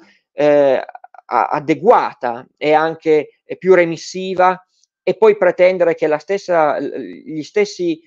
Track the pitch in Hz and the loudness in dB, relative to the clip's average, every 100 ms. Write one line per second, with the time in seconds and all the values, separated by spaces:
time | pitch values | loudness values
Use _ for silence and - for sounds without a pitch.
0 | _ _ _ - 147 147 139 123 - - | _ _ _ -2 2 4 4 2 -4 -16
1 | - - - 117 - 151 143 147 190 208 | -20 -20 -4 -2 0 -4 -4 -2 4 4
2 | 123 - 123 120 - - 151 151 160 160 | 2 -6 -8 -8 -12 -6 0 2 0 -4
3 | 160 151 143 _ - - 185 180 170 156 | 0 0 -2 _ -16 -8 2 4 2 -2
4 | - 185 190 180 185 180 _ _ _ _ | -10 -10 -8 0 0 0 _ _ _ _
5 | - 185 220 208 185 170 180 185 170 160 | -6 2 2 4 0 4 2 2 0 0
6 | 156 147 - 196 - 170 151 - 135 - | -2 -2 -4 -6 -2 0 0 -2 -6 -10
7 | 92 87 - 156 139 208 202 - 175 160 | -12 -16 -14 -12 -6 -2 -2 -2 -6 -6